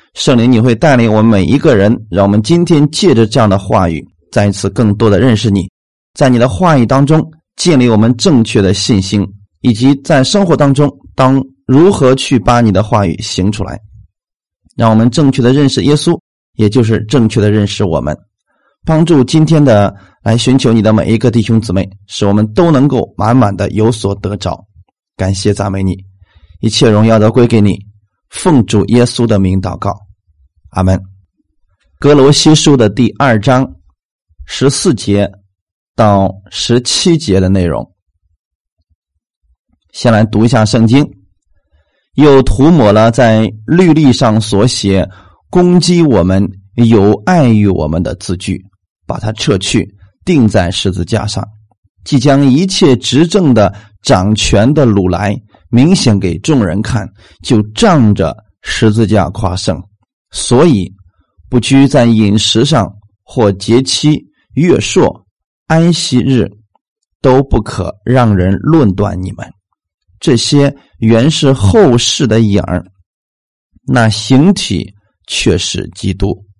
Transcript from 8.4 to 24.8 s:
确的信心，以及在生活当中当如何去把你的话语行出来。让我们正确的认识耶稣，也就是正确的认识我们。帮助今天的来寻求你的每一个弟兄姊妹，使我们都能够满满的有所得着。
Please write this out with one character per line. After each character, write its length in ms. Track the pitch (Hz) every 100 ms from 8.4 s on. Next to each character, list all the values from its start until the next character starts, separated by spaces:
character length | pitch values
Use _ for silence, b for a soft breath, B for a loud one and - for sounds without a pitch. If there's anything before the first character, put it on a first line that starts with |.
确 180 | 113 113
的 120 | 95
信 280 | 92 - 101
心， 240 | 95 104 95 - _ _
以 100 | 127
及 240 | 107 131 139
在 200 | - 147
生 240 | 131 208 190
活 80 |
当 200 | 147 143
中 160 | 135 143 - - -
当 260 | 131 135 - _ -
如 240 | 131 185
何 240 | 190 131
去 240 | 131 - 127
把 220 | - 120
你 140 | 117
的 100 | 92
话 220 | 107 107 101
语 120 | -
行 280 | 110 - 95
出 140 | 107
来。 160 | 95 - - - - _ _ _ _ _ _ -
让 140 | 113
我 60 | 110
们 140 | 117
正 220 | 120 143
确 100 | 135
的 120 | 120
认 160 | 135 139
识 120 | 127 -
耶 100 | 147
稣， 240 | - 170 - _ _ -
也 140 | 107
就 140 | 120
是 180 | 110 110 107
正 240 | 135 110
确 100 | 117
的 100 | 104
认 160 | 107 101
识 200 | - 101
我 160 | 78
们。 120 | 67 - _ _ _ _ _ _
帮 220 | - 160 165
助 180 | 151
今 220 | 120 160 156
天 180 | 160
的 320 | 143 104 101 b b b
来 140 | - 113
寻 200 | 127 131
求 160 | 131
你 80 | 113
的 100 | 104
每 220 | 110 82
一 40 | 113
个 140 | 127
弟 100 | 117
兄 200 | 104 113
姊 100 | 107
妹， 180 | 95 95 - _
使 180 | - 101
我 80 |
们 120 | 104 107
都 180 | 107 170
能 160 | 143 143
够 280 | 131 - -
满 180 | 107
满 220 | 127 104 98
的 140 | 98
有 200 | 101 110
所 240 | 107 101 101
得 200 | 95 101
着。 300 | 92 - _ _